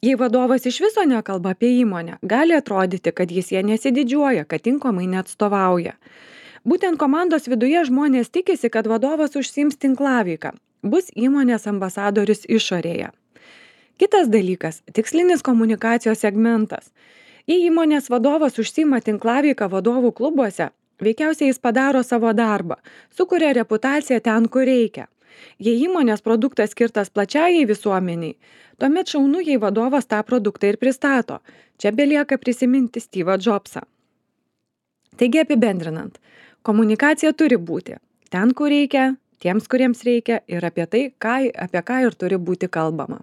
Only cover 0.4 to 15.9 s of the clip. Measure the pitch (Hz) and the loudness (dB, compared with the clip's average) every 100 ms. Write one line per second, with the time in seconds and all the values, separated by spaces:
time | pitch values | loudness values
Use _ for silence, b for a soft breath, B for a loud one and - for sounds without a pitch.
0.4 | 247 254 247 247 381 440 349 240 - 190 | 2 0 0 0 0 2 2 0 -2 -6
1.4 | 185 190 240 247 240 180 170 170 185 220 | -4 0 2 2 2 -2 -10 -12 -2 0
2.4 | 330 320 277 196 185 185 - - 180 175 | 4 2 0 0 0 0 -4 -2 -4 -4
3.4 | 185 185 202 220 269 247 254 277 285 226 | -4 -2 0 0 0 0 0 0 0 0
4.4 | 151 160 - 277 262 190 185 185 185 - | -2 -4 -2 -2 -2 -2 -2 -4 -6 -4
5.4 | 208 202 185 180 170 - B B B B | -2 2 2 0 -2 -12 B B B B
6.4 | B B - 359 381 320 294 294 359 311 | B B -2 0 0 0 2 2 2 0
7.4 | 277 240 247 330 311 254 294 262 233 339 | 0 0 2 2 2 2 2 2 0 -2
8.4 | 370 339 233 220 214 226 262 311 302 285 | -2 0 0 -2 0 0 0 0 -2 -2
9.4 | 254 - 294 269 277 262 277 254 190 160 | -6 -2 -2 0 -2 0 2 2 0 -4
10.4 | 147 - _ _ 202 285 370 - 247 285 | -10 -14 _ _ -2 0 -2 -2 0 2
11.4 | 262 226 208 202 190 180 202 208 202 208 | 2 0 -2 -4 -4 -4 -2 0 2 0
12.4 | - 226 - 180 165 170 - - _ b | 2 0 0 -4 -4 -6 -8 -12 _ b
13.4 | b b b b b _ 403 415 294 214 | b b b b b _ 2 4 4 2
14.4 | 185 180 165 165 - - 220 320 359 339 | 2 -4 -6 -10 -8 -4 -2 2 2 2
15.4 | - 240 226 214 226 | 2 2 2 0 0